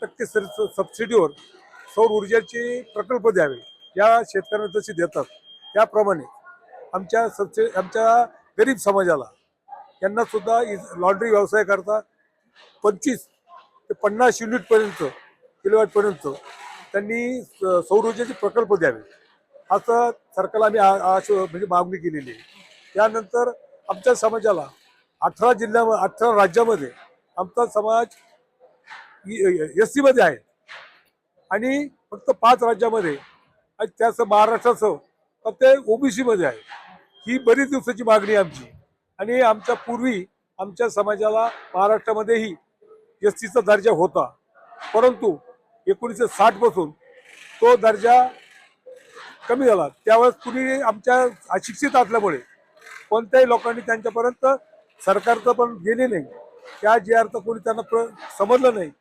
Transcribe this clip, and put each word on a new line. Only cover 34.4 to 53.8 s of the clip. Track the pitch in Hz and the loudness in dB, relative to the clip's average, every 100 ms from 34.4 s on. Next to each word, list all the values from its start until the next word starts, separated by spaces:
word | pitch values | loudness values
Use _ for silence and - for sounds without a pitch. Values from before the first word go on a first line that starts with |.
| 214 226 240 226 214 147 _ _ _ _ | 2 2 0 0 0 -2 _ _ _ _
फक्त | 220 214 262 277 214 | -10 2 4 4 2
ओबीसीमध्ये | 226 277 208 247 214 151 | 0 0 -2 -2 0 0
आहे. | 113 - - - - _ _ 202 | -4 -14 -20 -20 -20 _ _ -6
ही | 254 | -2
बरीच | 240 226 269 | 2 2 2
दिवसाची | 269 240 220 | -4 -6 -6
मागणी | 226 220 202 | 0 0 2
आहे | 208 | 0
आमची | 180 135 127 - _ _ _ - | -2 -6 -20 -20 _ _ _ -12
आणि | 208 247 | -4 0
आमच्या | 240 214 220 | 2 0 -2
पूर्वी | 233 - 233 254 214 185 _ _ - | -6 -6 -6 -4 -4 -8 _ _ -14
आमच्या | 196 175 233 | -12 -4 -4
समाजाला | 202 208 208 214 214 226 - - | -2 -4 -2 -2 -2 -4 -6 -8
महाराष्ट्रामध्येही | 180 202 214 - 214 214 226 220 160 _ _ _ - _ _ | 0 2 0 -2 -4 -2 -2 -2 -10 _ _ _ -20 _ _
एससीचा | 208 - 220 240 | -4 -4 -4 -2
दर्जा | 196 208 202 | 2 2 4
होता, | 165 180 185 127 _ _ _ _ - - | 2 0 0 -4 _ _ _ _ -20 -4
परंतु | 214 247 233 220 151 _ - _ _ - | 2 2 2 -2 -4 _ -20 _ _ -4
एकोणीसशे | 196 240 190 226 | -4 -4 -4 -4
साठ | - 208 196 | 2 2 4
पासून | 233 170 156 - _ - _ - - - | 0 0 -6 -8 _ -20 _ -20 -18 2
तो | 226 247 | 4 6
दर्जा | 220 214 233 247 254 - - _ _ _ - - _ - - - - | 4 2 4 4 4 -4 -20 _ _ _ -20 -20 _ -20 -20 -12 -4
कमी | 247 262 | 0 2
झाला. | 202 156 | 2 0
त्यावेळेस | - - 226 247 | -4 2 4 4
कुणी | 240 240 240 262 262 | 0 -6 -6 -4 -2
आमच्या | 240 214 254 254 247 208 - | -2 -2 0 2 2 -4 -6
अशिक्षित | 185 - 196 285 269 | -6 -6 -6 0 2
असल्यामुळे | 220 226 202 139 - _ _ _ - - - | 2 2 0 -4 -10 _ _ _ -20 -18 -4
कोणत्याही | 220 226 262 254 | -4 2 4 4
लोकांनी | 233 240 233 | 2 -2 -6